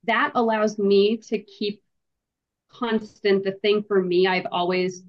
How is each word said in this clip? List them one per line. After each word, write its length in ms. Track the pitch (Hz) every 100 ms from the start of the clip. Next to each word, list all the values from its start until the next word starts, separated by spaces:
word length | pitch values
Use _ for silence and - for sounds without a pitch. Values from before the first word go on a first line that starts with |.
that 280 | - 220 285 -
allows 420 | 226 220 214 214
me 380 | 202 202 202 220 -
to 100 | 214
keep 420 | - - 208 208 _ _ _ _ _ _ _ _ _
constant 680 | - 233 220 214 _ 202 196
the 100 | 190
thing 300 | 190 214 208
for 180 | 208 196
me 280 | 180 180 190
I've 180 | 185 185
always 500 | 175 175 185 185 180